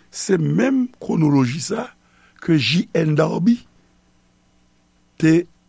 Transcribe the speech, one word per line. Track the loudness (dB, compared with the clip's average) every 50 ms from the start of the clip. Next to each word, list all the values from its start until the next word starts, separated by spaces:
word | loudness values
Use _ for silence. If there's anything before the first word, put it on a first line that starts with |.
| _ _
se | -14 -10 -4 -2 0
menm | 0 0 0 0 0 2 2 2 0 -2 -2 -6 _
kronoloji | -8 -4 -2 0 2 2 2 2 2 0 -2 -6 -8
sa | -6 -6 -8 -8 -10 -16 _ _ _ _ _ _ _ _ _
ke | -2 0 0 2
J | 2 0 0 -2 -2 -2
N | -2 -2 0 0 0
Darby | 0 0 0 -2 0 0 0 0 0 -4 _ _ _ _ _ _ _ _ _ _ _ _ _ _ _ _ _ _ _ _ _ _ _ _ _ _ _ _ _ _ -2
te | 2 2 2 2 0 -4 _ _ _